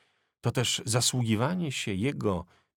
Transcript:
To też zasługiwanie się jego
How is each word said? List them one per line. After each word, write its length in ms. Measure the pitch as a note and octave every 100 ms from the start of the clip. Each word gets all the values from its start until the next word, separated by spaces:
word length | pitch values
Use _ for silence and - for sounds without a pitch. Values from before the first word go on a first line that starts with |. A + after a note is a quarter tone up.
| _ _ _ _
To 100 | A#2+
też 300 | C3 A#2 - C3+
zasługiwanie 840 | A#2+ - B2+ A2+ G#2+ C3+ F3+ D#3
się 220 | - A#2
jego 520 | F#2+ C3 C#3+ G#2+ F2 - _ _